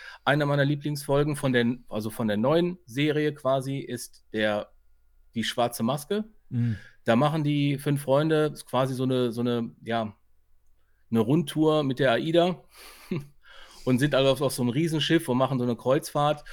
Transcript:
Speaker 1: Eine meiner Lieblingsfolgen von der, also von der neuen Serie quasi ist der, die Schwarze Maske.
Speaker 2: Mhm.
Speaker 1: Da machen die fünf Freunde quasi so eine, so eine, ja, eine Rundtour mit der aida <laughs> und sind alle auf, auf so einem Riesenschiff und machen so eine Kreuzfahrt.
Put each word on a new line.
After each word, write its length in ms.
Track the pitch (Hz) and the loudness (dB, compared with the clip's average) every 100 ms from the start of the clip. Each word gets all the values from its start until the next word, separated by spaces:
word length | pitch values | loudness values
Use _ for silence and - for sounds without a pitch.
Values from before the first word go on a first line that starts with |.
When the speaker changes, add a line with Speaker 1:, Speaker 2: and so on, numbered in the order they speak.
| - - - | -20 -6 0
Speaker 1:
Eine 200 | 143 143 | 2 2
meiner 200 | 143 139 | 2 2
Lieblingsfolgen 720 | 147 147 147 - 143 147 143 | 0 -4 -6 0 0 2 0
von 160 | 139 | 0
der, 240 | 123 117 123 - | 2 2 0 -6
also 220 | 107 107 | -6 -6
von 180 | - 113 | -4 -2
der 80 | 104 | 0
neuen 440 | 123 160 175 180 - | 2 2 2 -4 -8
Serie 480 | 117 147 147 151 | -2 -2 0 -2
quasi 440 | 143 131 135 131 139 | -2 -2 -2 -2 -6
ist 480 | - 123 - - _ | -8 -10 -12 -18 _
der, 380 | 107 107 104 - _ _ _ _ _ _ - | -2 0 -2 -6 _ _ _ _ _ _ -6
die 100 | 110 | -4
Schwarze 380 | - 120 - | 0 -2 0
Maske. 420 | 117 143 - 202 214 - - | -4 -4 -4 -6 -6 -12 -8
Speaker 2:
Mhm. 260 | 120 117 101 - - - | -4 -2 -4 -10 -6 0
Speaker 1:
Da 100 | 117 | 2
machen 300 | 147 160 147 | 4 2 0
die 320 | 147 143 139 | 0 0 -2
fünf 240 | 147 143 | -2 -2
Freunde 520 | 143 135 156 156 151 147 - | 2 2 2 2 0 -4 -4
quasi 260 | 123 131 | -2 0
so 100 | 127 | 0
eine, 280 | 131 131 123 | -2 0 0
so 80 | 113 | -2
eine, 320 | 120 120 117 - - | -2 -2 -4 -10 -6
ja, 320 | 117 110 - _ _ _ _ _ _ _ _ _ | -4 -4 -8 _ _ _ _ _ _ _ _ _
eine 80 | 113 | 0
Rundtour 640 | 113 156 151 151 156 156 | 2 2 0 2 2 4
mit 160 | 139 123 | 0 2
der 120 | 135 | 2
aida 500 | 117 156 165 175 170 - - - - - | 2 4 4 4 2 -8 -20 -20 -20 -10
<laughs> 760 | 165 - - - - - - - | -8 -8 -18 -20 -20 -20 -8 0
und 140 | 127 | 2
sind 160 | 147 135 | 2 2
alle 160 | 135 | 2
auf, 100 | 131 | 2
auf 120 | 143 | 0
so 100 | - | -2
einem 80 | 123 | -2
Riesenschiff 580 | 120 165 156 143 160 160 | 0 0 0 0 0 2
und 80 | 123 | 0
machen 220 | 131 131 | 0 0
so 40 | |
eine 140 | 123 117 | -2 -2
Kreuzfahrt. 640 | 123 143 - 147 147 151 - | 0 0 0 0 0 0 -6